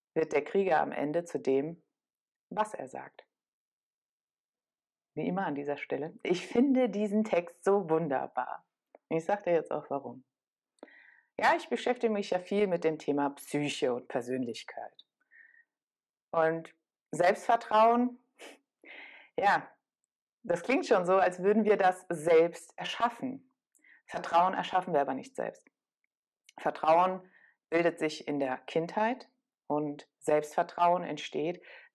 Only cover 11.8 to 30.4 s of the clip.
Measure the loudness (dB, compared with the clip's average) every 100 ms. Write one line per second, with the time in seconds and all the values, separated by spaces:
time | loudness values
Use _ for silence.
11.8 | -2 0 0 -2 -2 -4 -2 0 0 0
12.8 | 0 -2 -2 -2 -2 -4 -6 -4 -4 -2
13.8 | -2 -2 -4 -6 -4 -4 -6 -8 -12 -14
14.8 | -14 -18 _ _ _ -20 -20 _ _ _
15.8 | _ _ _ _ _ 0 2 0 -6 _
16.8 | _ _ _ 0 2 2 0 0 2 4
17.8 | 6 6 0 -4 _ _ -20 -20 _ _
18.8 | -20 -20 -20 -20 -12 0 2 2 -2 _
19.8 | _ _ _ _ _ _ -4 -2 0 0
20.8 | 2 2 4 4 2 2 2 4 4 4
21.8 | 4 2 -4 -4 6 6 6 2 -16 -12
22.8 | -10 -2 -2 -2 -8 -8 -16 _ _ _
23.8 | _ -20 -12 -10 0 4 4 2 -2 -2
24.8 | 2 0 0 -4 -8 -6 -6 -8 _ _
25.8 | _ _ _ _ _ _ _ -8 -6 0
26.8 | 4 6 4 0 -10 _ _ _ _ 2
27.8 | 2 0 -4 -4 -4 -2 -2 -4 -4 -4
28.8 | -2 -2 -2 -4 -10 _ _ _ -6 -4
29.8 | -4 -8 -16 _ 0 0